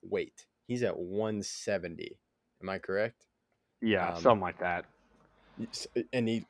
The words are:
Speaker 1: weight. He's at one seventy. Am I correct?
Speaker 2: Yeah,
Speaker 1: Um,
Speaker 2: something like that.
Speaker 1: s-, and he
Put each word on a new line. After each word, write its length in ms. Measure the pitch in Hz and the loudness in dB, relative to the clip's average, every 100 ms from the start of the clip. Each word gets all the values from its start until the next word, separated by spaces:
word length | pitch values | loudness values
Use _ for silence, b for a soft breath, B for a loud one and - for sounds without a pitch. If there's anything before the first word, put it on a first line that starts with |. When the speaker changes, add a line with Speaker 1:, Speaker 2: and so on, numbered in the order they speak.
Speaker 1:
weight. 440 | 98 98 78 - - _ - | -4 -4 -4 -10 -20 _ -8
He's 160 | 123 | -2
at 160 | 113 85 | 0 -2
one 440 | 90 98 110 107 | -4 -2 -2 -2
seventy. 760 | 98 - - 98 87 82 - - _ _ _ _ | -6 -6 -2 -2 -2 -8 -10 -12 _ _ _ _
Am 80 | 95 | -6
I 100 | 95 | -6
correct? 460 | - 95 113 - _ _ _ _ _ _ | -2 0 0 -4 _ _ _ _ _ _
Speaker 2:
Yeah, 300 | 113 98 87 | 2 4 2
Speaker 1:
Um, 100 | 85 | 4
Speaker 2:
something 220 | 101 107 | 6 6
like 160 | 90 - | 4 -2
that. 260 | 90 87 - _ _ - _ _ - - 113 | -2 -2 -4 _ _ -20 _ _ -18 -12 -10
Speaker 1:
s-, 140 | - - 120 - | -10 -6 -4 0
and 160 | 127 113 | 0 2
he 160 | 113 | 0